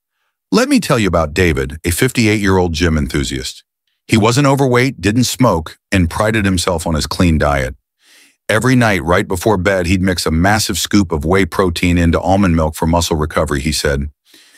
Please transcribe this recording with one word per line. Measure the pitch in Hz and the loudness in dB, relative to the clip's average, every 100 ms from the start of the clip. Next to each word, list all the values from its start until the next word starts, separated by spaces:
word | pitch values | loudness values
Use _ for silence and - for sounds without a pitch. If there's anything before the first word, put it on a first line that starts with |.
| _ _ _ _ - | _ _ _ _ -2
Let | 202 262 | 0 2
me | 269 | 0
tell | - 127 | 2 0
you | 98 | 2
about | 85 78 | 0 0
David, | 85 90 67 67 76 | 0 0 0 -4 -6
a | 87 | -4
fifty-eight-year-old | 82 131 - 107 107 98 95 90 | 0 0 0 0 2 2 2 0
gym | 78 85 78 | 0 0 0
enthusiast. | 67 71 65 67 64 - _ _ _ _ - | -2 -4 -4 -6 -10 -14 _ _ _ _ -2
He | 110 | 2
wasn't | 107 120 139 | 2 2 2
overweight, | 139 139 123 135 117 | 2 2 2 0 -2
didn't | 92 117 | -2 0
smoke, | 120 - 127 85 78 - - | 0 0 0 0 -4 -14 -4
and | 98 85 | 0 0
prided | - 107 113 | 0 -2 0
himself | 98 92 95 85 | 0 -2 -2 -4
on | 85 | -4
his | 78 - | -4 -4
clean | - 90 78 | 0 0 2
diet. | 73 71 64 - _ _ _ _ _ _ - | 0 0 -4 -10 _ _ _ _ _ _ -4
Every | 107 123 | 0 2
night, | 131 113 95 | 2 2 0
right | 76 90 101 | 0 0 0
before | 95 110 101 | -2 0 0
bed, | 92 95 85 | 2 0 0
he'd | 98 | 0
mix | 92 87 82 | 0 -2 -2
a | |
massive | 80 92 107 - 90 | 2 2 2 -2 -4
scoop | - 101 90 | 0 0 0
of | 78 | -2
whey | 78 95 92 | 0 0 0
protein | - 95 85 87 87 | 0 -2 0 0 2
into | 85 85 | 2 2
almond | 87 95 95 82 | 0 2 2 2
milk | 78 | 0
for | - 82 | -2 0
muscle | 85 85 78 | 0 0 -2
recovery, | 76 - 78 71 | -2 -2 -2 -2
he | 76 | -4
said. | 73 76 69 71 - _ - _ | -2 -2 -2 -6 -12 _ -20 _